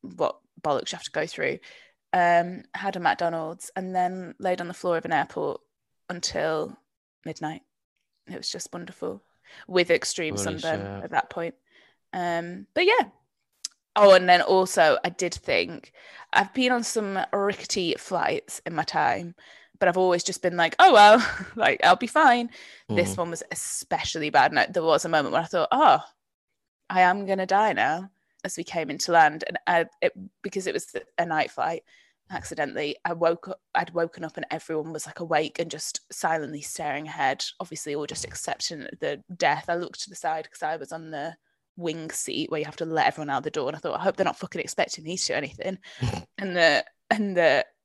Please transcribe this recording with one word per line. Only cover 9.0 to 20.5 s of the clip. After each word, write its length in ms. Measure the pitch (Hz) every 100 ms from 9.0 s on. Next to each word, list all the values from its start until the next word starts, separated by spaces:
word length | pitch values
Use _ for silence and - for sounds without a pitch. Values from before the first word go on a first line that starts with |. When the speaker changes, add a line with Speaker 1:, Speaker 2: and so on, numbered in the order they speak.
| 180 196 _ _ _ - -
Speaker 1:
with 220 | 180 175
extreme 460 | 165 - - 160 -
Speaker 2:
Holy 80 |
Speaker 1:
sunburn 360 | - 160 160 156 196 196
Speaker 2:
shit. 80 |
Speaker 1:
at 60 | -
that 180 | - -
point. 240 | - 170 - _ _ _ _ _
Um, 520 | 175 175 170 170 180 196
but 120 | - 359
yeah. 220 | 480 214 _ _ _ _ _ - _ _ -
Oh, 180 | 202
and 140 | 185 180
then 120 | 180
also 580 | - 190 185 - 160 139
I 40 | -
did 260 | 175 175
think, 580 | - - 117 87 - - _ - - -
I've 220 | - 202
been 160 | - 254
on 120 | 247
some 340 | 226 233 208 190 -
rickety 640 | 202 202 202 - - 175 -
flights 640 | - 180 - 165 - -
in 100 | -
my 100 | 165
time, 500 | - 160 143 107 175 - - - _ _
but 80 | 185
I've 80 | 175
always 260 | 185 175
just 200 | - 180
been 140 | 180